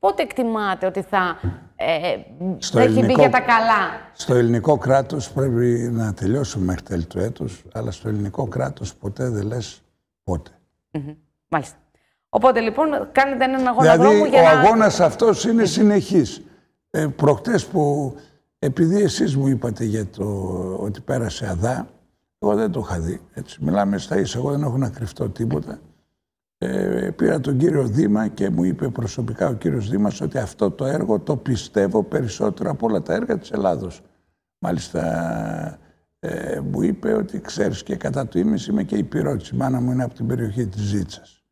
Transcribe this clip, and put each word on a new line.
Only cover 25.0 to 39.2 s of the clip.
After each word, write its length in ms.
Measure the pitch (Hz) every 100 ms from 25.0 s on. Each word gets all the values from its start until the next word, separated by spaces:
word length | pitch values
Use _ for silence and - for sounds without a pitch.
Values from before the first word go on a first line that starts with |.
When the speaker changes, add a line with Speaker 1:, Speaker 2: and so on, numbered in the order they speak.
| 113 - 113
Speaker 2:
τίποτα. 500 | - 113 147 156 - - _ _ _ _ _ _ _
Ε, 480 | - - 50 60 - -
πήρα 240 | - 156
τον 180 | 135 131
κύριο 260 | 165 151
Δήμα 440 | 123 107 104 104 107
και 220 | - 98
μου 140 | 85
είπε 240 | 90 82 135
προσωπικά 600 | - 117 - 113 113 98
ο 40 |
κύριος 360 | 113 85 117 101
Δήμας 300 | 98 104 -
ότι 180 | - -
αυτό 320 | - - 101
το 140 | -
έργο 340 | 135 143 190 208
το 160 | 156 143
πιστεύω 680 | - 117 - 104 196 214
περισσότερο 680 | 202 151 123 - 107 - -
από 160 | - -
όλα 160 | 101
τα 120 | 80
έργα 240 | 214 240 196
της 120 | -
Ελλάδος. 500 | - 95 85 92 - _ _ _ _ _ _
Μάλιστα, 1200 | 175 87 - - 82 82 85 55 53 - - - _ _ _ _
ε, 420 | - - - -
μου 220 | - -
είπε 300 | 85 - -
ότι, 280 | 110 - -
«Ξέρεις, 420 | - 165 202 98
και 140 | - 180
κατά 320 | - 131 135
το 100 | -
ίμιση 320 | 80 73 -
είμαι 120 | -
και 140 | - 104
υπηρώτης. 520 | - -